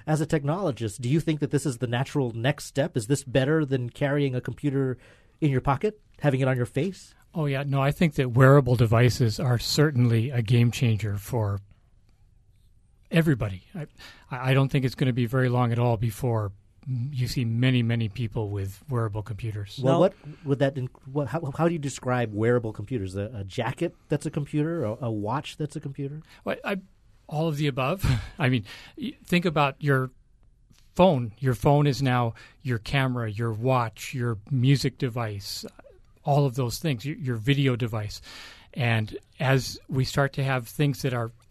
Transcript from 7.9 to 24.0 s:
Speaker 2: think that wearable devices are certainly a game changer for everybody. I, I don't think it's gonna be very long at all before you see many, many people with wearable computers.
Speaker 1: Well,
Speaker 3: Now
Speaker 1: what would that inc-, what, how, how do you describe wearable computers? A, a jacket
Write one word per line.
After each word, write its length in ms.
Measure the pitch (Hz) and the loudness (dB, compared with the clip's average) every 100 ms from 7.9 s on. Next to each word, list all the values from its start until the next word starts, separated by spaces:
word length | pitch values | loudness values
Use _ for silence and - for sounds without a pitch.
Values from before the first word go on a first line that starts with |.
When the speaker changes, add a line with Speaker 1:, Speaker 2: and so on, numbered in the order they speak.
Speaker 2:
think 220 | - 170 - | 2 0 2
that 160 | 127 | 0
wearable 460 | 117 131 143 123 120 | 6 8 10 8 4
devices 600 | 117 113 123 - 117 107 | 4 6 4 4 2 2
are 220 | 135 120 | 0 0
certainly 720 | - - 151 131 120 113 120 | 0 2 4 4 4 4 2
a 120 | 123 | -2
game 300 | 107 120 120 | 2 4 4
changer 460 | - 120 107 107 101 | 4 2 2 0 -4
for 420 | - 120 104 101 - _ _ _ _ _ _ _ _ _ _ _ _ _ _ | -4 -2 0 -2 -6 _ _ _ _ _ _ _ _ _ _ _ _ _ _
everybody. 520 | 170 160 127 107 92 - 180 | 2 4 2 -2 -6 -12 -12
I, 120 | 151 - - - - | -12 -14 -20 -20 -12
I 220 | 127 131 | -2 2
don't 160 | 135 139 | 4 4
think 160 | 143 127 | 2 0
it's 100 | - | 0
gonna 180 | 131 | 0
be 120 | 123 117 | 2 0
very 240 | 131 127 | 2 2
long 220 | 123 120 | 2 2
at 80 | 117 | 2
all 180 | 120 113 | 2 2
before 540 | 117 - 127 113 101 98 _ _ 139 127 131 | -2 -2 -2 0 -2 -8 _ _ -8 -4 -4
you 160 | 135 123 | -2 -2
see 160 | - | -2
many, 400 | 117 113 127 127 | 0 2 2 4
many 240 | 117 117 110 | 2 0 -2
people 420 | 101 113 123 104 | -4 -6 -4 -4
with 320 | 101 98 - - | -4 -6 -8 -6
wearable 320 | 123 110 107 | -2 -2 -4
computers. 560 | 101 101 117 104 101 - | -8 -8 -8 -8 -10 -2
Speaker 1:
Well, 140 | 127 139 | 2 4
Speaker 3:
Now 40 | |
Speaker 1:
what 140 | 185 - 147 151 147 | 2 0 -12 -10 -4
would 140 | 135 | 0
that 160 | 139 135 | 0 0
inc-, 140 | 131 - 139 | -6 -10 -8
what, 160 | 139 139 | -4 -4
how, 240 | 165 165 143 | -4 -6 0
how 100 | 170 | 0
do 60 | |
you 60 | 170 | 0
describe 540 | 139 - 127 123 117 | -4 -6 -2 -2 -2
wearable 380 | 104 113 123 113 | 0 2 2 0
computers? 440 | 107 104 123 95 95 | -8 -6 -6 -4 -6
A, 120 | 104 113 | -6 -8
a 80 | |
jacket 500 | 95 - 117 - 170 - | -8 -4 -4 -4 -6 -6